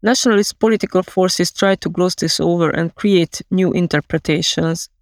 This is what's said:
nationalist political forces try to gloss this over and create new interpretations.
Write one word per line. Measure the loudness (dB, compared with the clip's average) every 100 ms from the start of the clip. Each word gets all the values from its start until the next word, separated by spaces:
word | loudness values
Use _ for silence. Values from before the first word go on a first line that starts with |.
nationalist | 0 0 2 2 2 0
political | 0 0 0 -2
forces | -2 0 0 0 -2
try | 0 0 0
to | -2
gloss | -2 -2 0
this | -4 -2
over | 0 2 0
and | 0 -4 -2
create | 2 2 2 -4 -4
new | 0 0
interpretations. | 0 0 -2 -2 -6 -2 -2 -2 -2 -2 -4 -8 _